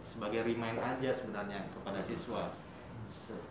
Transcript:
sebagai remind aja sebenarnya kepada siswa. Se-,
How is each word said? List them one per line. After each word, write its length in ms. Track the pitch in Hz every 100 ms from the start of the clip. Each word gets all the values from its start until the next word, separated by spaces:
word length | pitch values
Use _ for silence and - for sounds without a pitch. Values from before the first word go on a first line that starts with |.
sebagai 400 | - 117 104 113
remind 400 | 117 113 113 117
aja 320 | 123 131 131
sebenarnya 480 | - 110 101 101 98 87
kepada 320 | 95 98 98
siswa. 480 | 92 - 120 104 87 - - - - - 107
Se-, 280 | - - 107 -